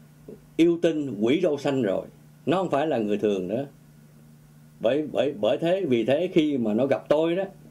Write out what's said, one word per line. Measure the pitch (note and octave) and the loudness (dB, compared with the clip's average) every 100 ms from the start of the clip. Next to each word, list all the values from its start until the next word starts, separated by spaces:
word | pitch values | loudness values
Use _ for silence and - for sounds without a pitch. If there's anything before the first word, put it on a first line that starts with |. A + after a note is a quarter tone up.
| - - - - - - | -20 -20 -20 -20 -6 2
yêu | E3+ E3+ | 2 2
tinh | E3 D#3 C#3 G2+ | 0 0 -4 -2
quỷ | A2+ E3+ | 0 2
râu | F3 C#3+ | 0 0
xanh | C#3+ C3+ | -2 0
rồi. | G#2 F2+ - - - - - | 0 -2 -6 -14 -20 -8 -2
Nó | F3+ | -2
không | E3+ | 0
phải | C#3 D#3+ | 0 0
là | B2 | 0
người | G#2 G#2 | -2 0
thường | G#2+ F#2+ F2+ | 0 0 -2
nữa. | A#2+ C#3+ - - - - - - - - - - - | -4 -6 -12 -20 -20 -20 -20 -20 -20 -20 -20 -20 -4
Bởi, | A2 C#3+ D3 | 0 0 -2
bởi, | - C3 G2+ | -2 -2 0
bởi | G#2 D3+ | 0 0
thế, | E3 F#3+ E3 | 0 0 0
vì | A#2+ A2 | 0 2
thế | D3 F3+ | 0 2
khi | F3 D3+ C3+ | 2 2 0
mà | A2 | 0
nó | G#2+ C3+ | 0 0
gặp | - - | 0 0
tôi | D3+ E3 F3+ | 2 2 -2
đó, | F#3+ - - | -6 -10 -20